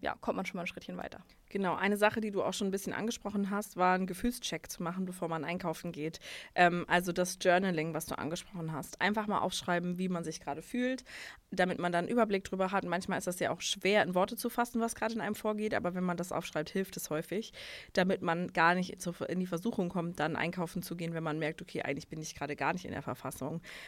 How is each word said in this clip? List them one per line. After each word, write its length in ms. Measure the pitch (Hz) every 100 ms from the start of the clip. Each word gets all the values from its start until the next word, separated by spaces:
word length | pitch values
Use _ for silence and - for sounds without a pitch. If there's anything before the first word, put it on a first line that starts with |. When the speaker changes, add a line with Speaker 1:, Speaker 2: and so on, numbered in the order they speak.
| -
Speaker 1:
ja, 100 | -
kommt 160 | - 196
man 80 | 185
schon 120 | 185
mal 60 |
ein 40 | 180
Schrittchen 300 | - - 180
weiter. 220 | - - - - -
Speaker 2:
Genau, 240 | 196 185 -
eine 220 | 190 202
Sache, 240 | 208 220
die 100 | 214
du 120 | 196
auch 100 | -
schon 160 | - 196
ein 20 |
bisschen 220 | 190 185
angesprochen 560 | - 214 - 208 202 196
hast, 260 | 208 - 175
war, 220 | 180 185
'n 100 | 185
Gefühlscheck 640 | 180 240 247 - 160 -
zu 100 | -
machen, 220 | 170 185
bevor 240 | 185 180 165
man 160 | 160
einkaufen 480 | 147 180 175 160 175
geht. 300 | 156 156 - - - - -
Ähm, 300 | 175 175 -
also 240 | 175 180
das 280 | 175 180 -
Journaling, 520 | 185 180 190 160 165
was 120 | 160 -
du 120 | -
angesprochen 540 | 151 170 - 180 160
hast. 300 | 151 - -
Einfach 260 | 185 214 208
mal 120 | 190
aufschreiben, 580 | 160 - - 175 175 175
wie 100 | 185
man 160 | 175
sich 160 | 165 160
gerade 220 | - 151
fühlt, 420 | - 247 254 262 - - - - _
damit 260 | 185 180 -
man 140 | 175
dann 140 | 175 175
'n 20 |
Überblick 360 | 240 214 196 -
drüber 260 | 190 185
hat. 140 | 196 175
Manchmal 320 | 175 190 175
ist 100 | 180
das 120 | 180
ja 100 | 156
auch 80 | 170
schwer, 420 | - 202 190 208
in 120 | 185 180
Worte 220 | 196 233
zu 120 | 240
fassen, 300 | - 240 233
was 160 | 233 -
gerade 180 | 220 226
in 40 |
einem 160 | 196 208
vorgeht, 380 | 214 214 214
aber 200 | - 175
wenn 120 | 180 180
man 100 | 175
das 160 | 175
aufschreibt, 380 | 160 - 156 156
hilft 260 | 190 190 -
es 140 | -
häufig, 420 | 156 - 190 - - - - -
damit 300 | 196 185 185
man 320 | 175 170 180
gar 200 | - 165
nicht 280 | 180 180 -
zur 120 | 180
Ver-, 140 | 170 -
in 120 | 180
die 40 | 185
Versuchung 440 | 170 226 220 175
kommt, 320 | 180 170 175
dann 160 | 156 156
einkaufen 440 | 170 180 165 180
zu 140 | - 170
gehen, 180 | 165
wenn 100 | 165
man 140 | 160 151
merkt, 240 | 151 165
„Okay, 200 | 185 -
eigentlich 260 | - 151 -
bin 140 | 156
ich 120 | 156
gerade 220 | - 143 139
gar 160 | 139
nicht 140 | 175 -
in 60 |
der 80 | -
Verfassung.“ 600 | - - - - 135 165 - -